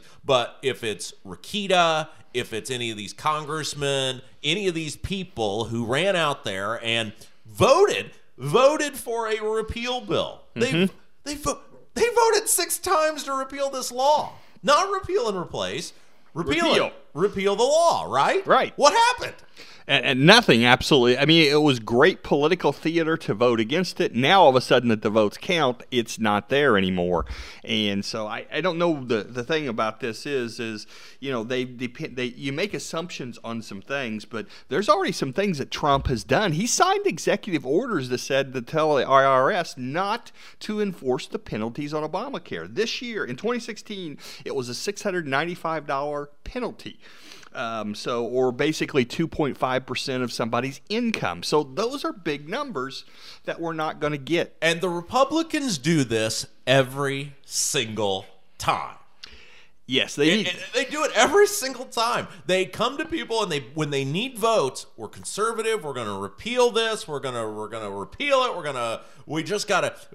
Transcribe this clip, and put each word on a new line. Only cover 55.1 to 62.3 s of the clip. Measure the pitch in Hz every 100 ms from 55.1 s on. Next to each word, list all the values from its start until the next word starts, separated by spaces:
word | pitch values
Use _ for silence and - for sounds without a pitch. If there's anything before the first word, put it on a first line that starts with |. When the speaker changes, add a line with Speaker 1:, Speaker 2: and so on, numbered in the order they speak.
| 254 269 311 320 311 277 151
Speaker 1:
do | 139 165 120
this | 113 110 - - - -
every | 135 127 139 139 139 143 -
single | - - - 147 113 110 104 95 104 - - -
time. | - 107 65 - - - - - - - - - -
Speaker 2:
Yes, | 127 101 -
they | 156
Speaker 1:
And, | 214
Speaker 2:
need | 180
Speaker 1:
and | 180 190
they | 233 262
do | 302
it | 294
every | 185 269 370 403
single | - 262 254 247
time. | - 233 220 98